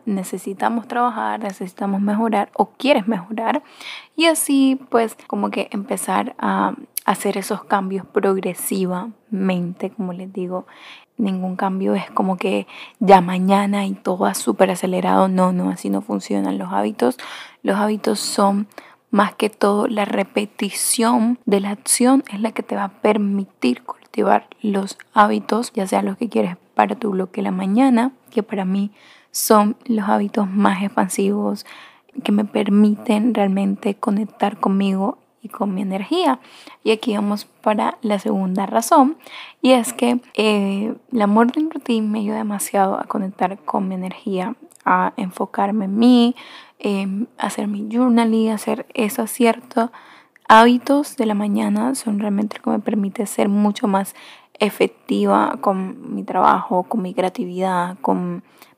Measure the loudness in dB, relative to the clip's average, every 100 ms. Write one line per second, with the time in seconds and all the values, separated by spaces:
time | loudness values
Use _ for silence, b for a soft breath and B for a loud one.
0 | -4 -4 -4 -8 -8 -4 -2 -4 -4 -2
1 | -2 -2 -4 -4 -6 -8 -12 -6 -4 -2
2 | 0 0 0 -2 -2 -2 -2 -2 2 2
3 | 2 -4 -4 -4 -2 -2 B B B B
4 | B 0 2 2 2 4 4 2 0 0
5 | 0 -4 -8 -4 -2 -4 -6 -8 -6 -6
6 | -2 -2 -2 -4 -2 0 0 -4 -12 -6
7 | -2 -2 -2 -4 -4 -8 -2 -2 -2 -6
8 | -4 -2 0 0 -2 -6 -6 -2 -2 -4
9 | -8 -14 _ -2 0 0 -4 -6 -8 -6
10 | -8 -8 -10 -8 -6 -8 -10 B B B
11 | B -4 -2 -2 -4 -4 -2 -2 0 -2
12 | -2 -2 -2 -2 -2 -2 -6 B B _
13 | 6 8 6 0 2 4 2 -2 -4 -4
14 | -4 -2 -2 0 -2 2 2 2 -2 -2
15 | 2 2 4 4 2 2 -2 -4 -4 -6
16 | -4 -6 -4 -4 -2 -4 -4 -2 -2 0
17 | -2 -2 B B B B -2 0 0 0
18 | -2 -2 -2 0 2 2 -4 B B B
19 | _ 0 0 0 -4 0 0 2 0 -2
20 | -2 -2 -2 -4 -6 -6 -6 -4 -4 0
21 | 2 2 0 -2 0 0 0 -6 -2 2
22 | 4 4 0 -4 -4 -6 -6 -6 -6 0
23 | 0 2 0 -2 -6 _ -2 -2 -8 -18
24 | _ -2 2 2 0 -8 -4 -4 -4 -10
25 | -2 2 2 2 -2 -2 -2 -6 -2 -2
26 | -2 -4 -2 0 -2 -4 _ 0 0 0
27 | -4 -4 -4 -4 -4 -2 0 2 4 4
28 | 2 -4 _ -6 -4 -4 -2 -2 -4 b
29 | b b b -4 4 4 4 -2 -4 -2
30 | 0 0 0 -2 -2 2 2 0 -2 -2
31 | -2 0 0 0 -2 -6 B B B B
32 | B -6 0 0 2 -2 2 4 4 2
33 | 0 0 2 2 2 2 0 -2 -4 -4
34 | -2 -2 -2 -2 -4 0 0 2 0 0
35 | -2 -6 _ _ -16 -6 -4 -4 -4 -6
36 | -4 0 0 -2 B B B B -2 0
37 | 0 -2 -2 -4 -8 _ -2 0 -2 -2
38 | -2 -2 -2 -2 -2 -2 -2 -2 4 6
39 | 4 0 B B B B 4 4 2 -2
40 | 0 0 -2 0 2 2 0 -2 -4 -8
41 | _ 0 4 4 4 2 -4 -4 -2 -2
42 | 0 -2 -4 -4 -4 -6 -2 0 2 0
43 | -4 -4 -6 -2 -4 -4 -4 -2 -2 -4
44 | -8 -8 -6 -4 -4 -8 -16 -6 0 2
45 | 0 -4 -6 -6 -4 -2 0 0 -2 4
46 | 6 6 4 B B B B _ -4 -2
47 | -2 -4 -6 -6 -6 -4 -6 -6 -4 0
48 | 4 4 4 2 0 -2 -4 -6 -6 -4
49 | -2 -2 -6 2 2 2 -2 -2 -2 B
50 | B B B B 6 8 10 6 2 0
51 | 0 -2 -2 0 -2 0 0 0 0 -2
52 | -4 -2 0 -2 -2 -4 -4 -2 0 -2
53 | -2 -4 -4 0 0 2 2 0 0 0
54 | -2 B B B B -2 -2 0 -2 -2
55 | -4 0 2 4 2 0 -2 -2 -4 -10
56 | -10 -8 -4 2 4 4 2 -2 0 -4
57 | -4 -2 -2 -4 -6 -2 -2 0 -4 -4
58 | -2 0 -2 -6 b b b